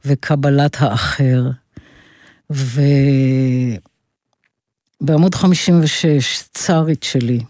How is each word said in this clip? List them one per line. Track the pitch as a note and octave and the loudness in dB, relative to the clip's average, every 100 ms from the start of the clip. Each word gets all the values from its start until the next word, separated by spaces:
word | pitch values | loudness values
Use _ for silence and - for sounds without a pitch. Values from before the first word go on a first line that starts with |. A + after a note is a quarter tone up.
| C3+ | -2
וקבלת | C#3 - D3 C#3+ C#3 D3 - | -4 0 0 2 2 0 0
האחר. | C#3+ G#2 - - C3+ B2+ B2+ C3 _ - _ _ _ _ _ _ _ C#3+ C3 B2 C#3+ C#3+ C#3 C3+ C3 C3 C3 B2+ B2+ G#2+ _ _ _ _ _ _ _ _ _ _ _ _ | -2 0 -4 -2 0 2 0 -6 _ -20 _ _ _ _ _ _ _ -6 -4 0 2 2 2 2 2 0 0 0 -2 -6 _ _ _ _ _ _ _ _ _ _ _ _
ובעמוד | C#3+ D#3 F3+ F3 | 0 2 2 2
חמישים | F#3+ F3 - E3+ | 2 2 2 2
ושש, | D#3 - E3 D3 B2 - - | 2 0 0 0 0 -6 -10
צארית | - - E3 D#3+ D3+ | -8 -2 0 0 -4
שלי | - C3+ A#2+ A#2+ A2+ | -2 -2 -2 -4 -6